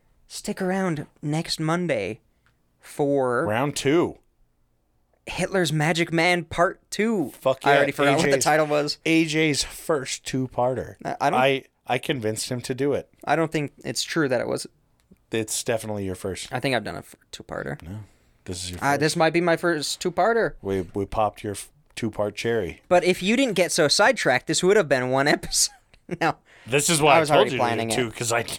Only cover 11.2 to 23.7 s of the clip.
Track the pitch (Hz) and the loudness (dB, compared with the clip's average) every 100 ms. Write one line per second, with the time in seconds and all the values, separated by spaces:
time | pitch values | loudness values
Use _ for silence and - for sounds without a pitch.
11.2 | 139 127 135 135 - _ - 123 - 139 | 0 4 2 2 -4 _ -4 -4 -2 -2
12.2 | 107 110 - 123 - 127 143 113 - _ | -2 -4 -6 -6 -6 -4 -2 -2 -4 _
13.2 | - 151 156 160 143 _ - 120 - 170 | -2 0 0 -2 -6 _ -8 -6 -4 -2
14.2 | 139 120 113 127 - _ _ _ _ _ | 0 0 -2 -4 -6 _ _ _ _ _
15.2 | _ 113 110 - - 113 110 104 95 92 | _ -4 -4 -4 -2 -2 -2 -6 -4 -6
16.2 | 98 87 - 131 139 120 95 85 - - | -6 -8 -8 -6 -2 -2 -2 -10 -14 -20
17.2 | _ - - - - 143 82 107 104 _ | _ -20 -10 -8 -8 -10 -12 -14 -14 _
18.2 | _ _ - 90 90 87 139 143 151 170 | _ _ -12 -10 -10 -4 0 0 0 2
19.2 | 160 170 175 165 175 156 139 - 185 175 | 0 2 0 0 0 -2 -4 -6 -4 0
20.2 | 196 233 170 - 98 98 87 101 98 - | 0 2 0 -4 -4 -4 -2 -6 -4 0
21.2 | 104 - 107 98 - _ _ - 113 - | 0 -2 -10 -10 -12 _ _ -6 -6 -2
22.2 | 104 - 117 117 85 - - 180 170 185 | -4 -2 -2 -2 -2 -6 2 2 4 0
23.2 | 180 240 269 185 170 | 2 2 2 2 0